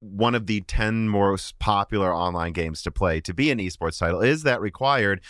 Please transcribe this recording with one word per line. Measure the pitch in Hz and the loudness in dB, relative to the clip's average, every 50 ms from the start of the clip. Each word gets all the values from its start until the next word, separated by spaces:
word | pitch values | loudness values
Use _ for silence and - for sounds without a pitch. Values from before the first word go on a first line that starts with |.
one | 113 101 98 101 113 120 123 | -18 -12 -2 0 2 2 2
of | 117 107 | 0 0
the | 101 107 104 | 0 -2 -2
ten | 92 - - - 110 107 113 113 110 107 | -2 -2 0 0 0 2 0 0 0 2
most | 104 101 101 98 98 92 - - - - | 2 2 2 2 2 0 -4 -10 -8 -2
popular | - 110 104 101 101 - 110 101 95 92 85 | 0 2 2 2 0 0 0 0 0 2 0
online | 85 87 90 87 87 85 85 80 | 0 0 0 0 -2 -4 -2 -2
games | 87 82 80 78 - - | -2 -4 -4 -6 -6 -8
to | 85 | -6
play | - - 98 87 80 80 | -2 0 0 0 0 0
to | - - 87 | -4 -6 -2
be | 101 143 151 | 0 0 0
an | 135 110 | 0 0
esports | 95 90 - - 82 82 - - | -2 -6 -6 -4 -4 -4 -2 -2
title? | - 85 90 85 | -2 0 0 2
Is | 110 127 156 156 156 | 2 2 2 2 2
that | 139 123 90 | 0 0 0
required? | 101 101 - - 135 139 143 127 104 101 98 90 - | -2 -4 -4 0 0 2 2 2 2 2 0 -2 -4